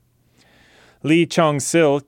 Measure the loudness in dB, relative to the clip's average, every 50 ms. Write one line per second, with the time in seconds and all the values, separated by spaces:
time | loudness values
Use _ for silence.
0 | _ _ _ _ _ _ _ _ _ _ _ _ _ _ _ _ _ _ _ _
1 | -4 -2 0 0 0 -2 0 0 0 0 0 -4 -4 -2 0 2 2 2 0 -2
2 | -4